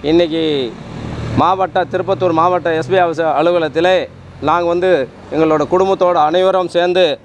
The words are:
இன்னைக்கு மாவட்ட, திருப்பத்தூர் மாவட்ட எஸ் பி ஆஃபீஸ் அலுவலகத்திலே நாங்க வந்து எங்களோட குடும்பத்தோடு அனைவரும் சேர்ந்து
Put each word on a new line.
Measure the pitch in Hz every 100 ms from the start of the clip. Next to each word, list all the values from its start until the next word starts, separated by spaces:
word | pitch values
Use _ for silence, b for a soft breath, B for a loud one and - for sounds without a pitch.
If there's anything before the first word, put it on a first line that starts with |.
| 143
இன்னைக்கு | 165 170 160 160 143 123 - - - - - - -
மாவட்ட, | 156 190 185 185 175
திருப்பத்தூர் | 214 180 196 185 160
மாவட்ட | 170 180 165 160
எஸ் | 135
பி | 185
ஆஃபீஸ் | 175 156 160 139
அலுவலகத்திலே | 165 175 156 143 175 185 131 - - - 143
நாங்க | 170 170
வந்து | 175 185 165 123 - - 147
எங்களோட | 160 156 147
குடும்பத்தோடு | 180 190 190 180 175 151
அனைவரும் | 175 185 185 180 175
சேர்ந்து | 175 180 175 135